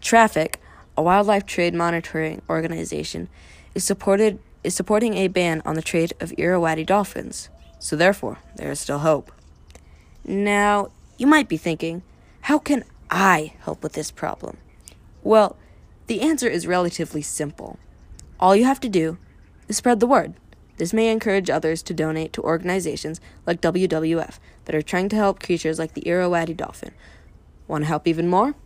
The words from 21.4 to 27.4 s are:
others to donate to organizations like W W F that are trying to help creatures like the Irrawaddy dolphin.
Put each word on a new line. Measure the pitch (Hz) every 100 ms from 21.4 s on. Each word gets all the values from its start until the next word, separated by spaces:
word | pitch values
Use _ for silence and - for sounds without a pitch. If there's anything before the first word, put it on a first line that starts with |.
| 175
others | 147 160 165
to | -
donate | 165 156 160 160
to | -
organizations | - 160 175 185 170 151 151 160 - - -
like | 175
W | 170 180 185
W | 160 160 165
F | - - - - -
that |
are | 156
trying | 151 190 190
to | 214
help | 202 190
creatures | - 170 160 160
like | 160
the | - -
Irrawaddy | 175 180 175 165
dolphin. | 165 - - - - - - - -